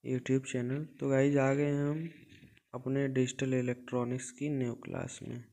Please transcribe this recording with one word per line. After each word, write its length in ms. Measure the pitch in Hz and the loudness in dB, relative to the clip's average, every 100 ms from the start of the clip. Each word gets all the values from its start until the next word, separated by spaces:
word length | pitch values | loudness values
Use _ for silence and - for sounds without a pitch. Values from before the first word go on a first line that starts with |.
YouTube 400 | 123 127 127 135 131 | -2 -4 2 0 2
channel। 360 | 127 123 135 160 - | -4 -2 -4 -6 -4
तो 80 | 139 | 2
गाइस, 260 | 135 139 143 | 4 6 6
आ 180 | 135 | 4
गए 120 | 139 147 | 4 2
हैं 180 | 143 | 2
हम 260 | 143 151 165 - - - - - _ | 0 -2 -6 -12 -20 -20 -20 -20 _
अपने 320 | 127 131 135 139 | -8 -2 0 2
डिजिटल 460 | 131 127 - 131 | 2 2 0 0
इलेक्ट्रॉनिक्स 760 | 127 123 123 - 127 120 127 - | 0 0 -4 -2 -2 0 -4 -6
की 160 | - 143 | -6 -2
न्यू 240 | 143 123 120 | 0 -2 -4
क्लास 420 | - - 135 - | -8 -6 -8 -10
में 220 | - 120 117 | -10 -10 -12